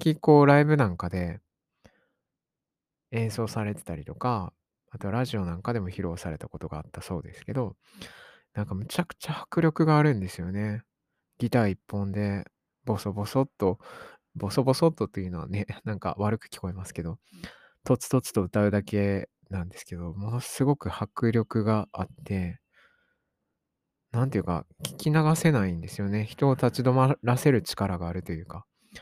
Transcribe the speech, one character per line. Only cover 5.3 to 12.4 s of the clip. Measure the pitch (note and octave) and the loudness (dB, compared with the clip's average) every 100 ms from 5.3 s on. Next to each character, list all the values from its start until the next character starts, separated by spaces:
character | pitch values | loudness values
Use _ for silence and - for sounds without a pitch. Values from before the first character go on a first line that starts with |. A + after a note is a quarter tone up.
| G#2+ | -2
オ | F2+ | -4
な | E2+ | -4
ん | |
か | A#2+ | -4
で | A#2 | -4
も | F2+ | -4
披 | F#2+ | -4
露 | F2+ E2+ | -6 -6
さ | E2+ | -8
れ | D2+ | -8
た | - | -10
こ | - | -12
と | D#2+ | -10
が | D2+ | -10
あ | |
っ | - | -10
た | - | -12
そ | - F2 | -8 -8
う | |
で | - - | -8 -10
す | - | -6
け | |
ど、 | C3 G#2+ - _ - - - - - _ - | -4 -4 -8 _ -20 -20 -20 -20 -20 _ -6
な | |
ん | G#2 | -4
か | |
む | F#2+ C#3 | -4 -4
ち | - | -2
ゃ | F3 | -4
く | |
ち | - - | -6 -8
ゃ | - | -8
迫 | - E3+ | -4 2
力 | E3 D3+ D#3 | 2 4 4
が | D3 | 6
あ | |
る | D3+ A2+ | 6 2
ん | |
で | F#2 | -2
す | - | -6
よ | F2 | -6
ね。 | G2 G#2+ G#2+ - _ _ _ _ - | -2 -2 -4 -10 _ _ _ _ -6
ギ | A#2+ | 0
タ | B2+ | 2
ー | G#2 | 2
一 | F#2 | 0
本 | - G2+ G2 | -4 -4 -2
で | G2 G2+ G2 | -2 -2 -2